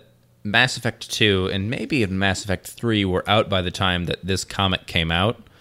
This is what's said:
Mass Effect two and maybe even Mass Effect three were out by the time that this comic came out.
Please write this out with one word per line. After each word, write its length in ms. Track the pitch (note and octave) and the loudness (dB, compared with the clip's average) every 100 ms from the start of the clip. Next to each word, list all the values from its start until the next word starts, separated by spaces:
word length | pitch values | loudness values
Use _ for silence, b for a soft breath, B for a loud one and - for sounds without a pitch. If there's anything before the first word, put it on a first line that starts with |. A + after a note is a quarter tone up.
| - _ _ _ | -12 _ _ _
Mass 320 | G#2 A2+ B2+ - | 0 2 2 2
Effect 340 | A#2 - - | -4 -6 -8
two 400 | - A2 F#2+ F#2 | 2 4 4 2
and 160 | G2 G2+ | -2 -2
maybe 280 | C#3 A3 D3+ | -4 -2 -2
even 240 | G2 F#2+ | 0 0
Mass 240 | G2 F#2+ | 0 0
Effect 240 | G#2 F#2 - | -2 -4 -6
three 360 | - A#2 G#2+ | -6 0 2
were 240 | F#2+ F2+ - | 2 0 2
out 200 | G#2 F2+ | 2 2
by 140 | F#2+ | 0
the 100 | F2+ | -2
time 320 | - F#2+ F2+ | -2 0 0
that 200 | F2 - | -2 -4
this 200 | F2+ F#2+ | -4 -4
comic 420 | - - G2 F2+ - | -4 -2 0 0 -2
came 240 | - E2 | -2 0
out. 320 | E2+ G2+ - - b | 2 0 -2 -10 b